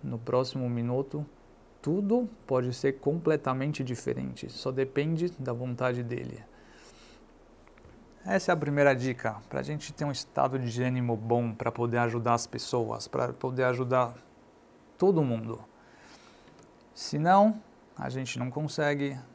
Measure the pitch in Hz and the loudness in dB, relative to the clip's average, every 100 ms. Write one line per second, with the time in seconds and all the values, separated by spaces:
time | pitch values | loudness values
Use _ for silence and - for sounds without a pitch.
0 | 139 120 117 127 127 135 123 120 120 127 | -6 -6 0 2 2 -2 -2 -2 -2 -2
1 | 139 147 147 - - - - - - 180 | -4 -6 -8 -14 -20 -20 -20 -8 -2 0
2 | 202 240 233 - - 131 123 123 139 135 | 2 2 0 -8 0 0 0 0 0 2
3 | 143 165 160 151 139 131 139 151 127 120 | 0 2 2 2 2 0 -2 -2 -4 -4
4 | 127 123 131 123 - - 131 131 131 - | -4 -4 -6 -8 -12 -6 -4 -2 0 0
5 | 151 160 175 175 127 120 127 123 127 123 | 0 0 -2 -4 -6 -4 -4 0 0 0
6 | 120 123 - - - - - - - - | -4 -6 -6 -12 -16 -20 -20 -20 -20 -20
7 | - - - - - - - - - - | -20 -20 -20 -20 -20 -20 -20 -20 -20 -20
8 | - - 190 196 - 170 143 143 143 131 | -20 -12 -2 0 2 0 2 4 6 6
9 | 127 123 113 107 - 139 131 151 - - | 0 -2 -4 -6 -6 -6 -4 -6 -8 -4
10 | 143 135 - - 131 131 123 117 127 127 | -4 -4 -4 2 2 2 -2 0 0 0
11 | 120 110 113 120 117 107 117 113 120 120 | 0 -2 2 2 0 -2 -4 -2 0 2
12 | 117 117 117 117 - 117 - 127 110 113 | 0 0 2 2 0 -8 -2 0 0 -4
13 | - 135 123 123 131 127 127 123 127 127 | -4 -2 -2 -2 -4 0 2 2 2 2
14 | 120 117 - - - - - - - - | 2 -4 -20 -20 -20 -20 -20 -20 -20 2
15 | 185 175 139 113 113 113 - - - - | 4 4 2 0 -4 -10 -12 -20 -20 -20
16 | - - - - - - - - - - | -20 -20 -20 -20 -20 -20 -20 -20 -20 -12
17 | - 147 165 196 208 214 - - - - | -6 0 6 8 8 4 -8 -20 -20 -8
18 | 131 127 131 127 123 135 151 - 147 147 | -6 -6 -6 -4 -4 -4 -4 0 0 2
19 | 139 131 - | -2 -4 -12